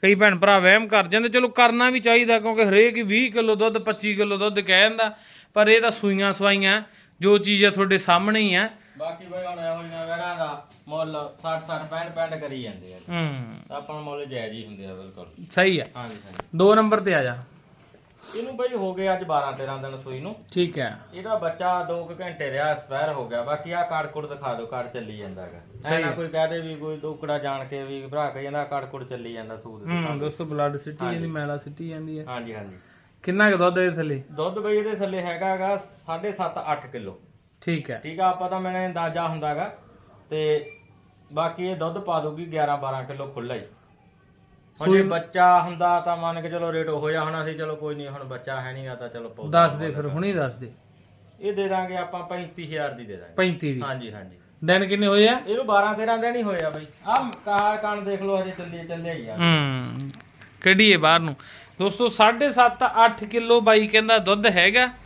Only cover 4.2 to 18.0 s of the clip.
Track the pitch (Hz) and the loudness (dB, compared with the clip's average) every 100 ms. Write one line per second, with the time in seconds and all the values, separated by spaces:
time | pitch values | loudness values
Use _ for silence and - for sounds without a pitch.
4.2 | 208 202 208 202 185 185 208 226 220 214 | 0 2 0 -2 2 6 6 4 -2 -2
5.2 | - - _ - 214 226 233 220 202 196 | -20 -20 _ 2 6 8 6 0 0 2
6.2 | 196 190 196 196 196 208 208 _ _ _ | 0 2 2 4 2 0 -2 _ _ _
7.2 | 180 208 190 202 202 190 196 185 185 175 | 4 4 4 4 4 4 2 2 4 2
8.2 | 196 214 214 180 214 - _ 139 156 170 | 4 2 2 2 0 -6 _ -12 -10 -10
9.2 | 185 185 180 170 165 165 165 165 165 170 | -12 -10 -8 -8 -6 -6 -8 -10 -8 -6
10.2 | 175 175 156 143 - _ - 156 160 151 | -6 -6 -6 -8 -14 _ -10 -6 -4 -6
11.2 | 147 - 165 160 160 156 156 160 165 165 | -10 -10 -6 -6 -6 -8 -6 -8 -8 -4
12.2 | 165 160 147 135 117 95 92 92 - 175 | -4 -4 -8 -10 -10 -14 -18 -20 -8 -4
13.2 | 156 135 117 110 - 143 147 151 151 143 | -2 -4 -10 -14 -14 -14 -12 -12 -10 -10
14.2 | 139 127 110 110 101 101 98 92 95 92 | -10 -8 -10 -10 -14 -16 -14 -14 -16 -18
15.2 | 87 - 87 - 190 175 127 127 120 107 | -20 -18 -6 2 4 2 -4 -12 -14 -14
16.2 | - - - 165 190 214 220 214 196 165 | -18 -14 -8 4 6 8 6 2 2 0
17.2 | 131 120 123 - _ _ _ _ | 0 -6 -12 -20 _ _ _ _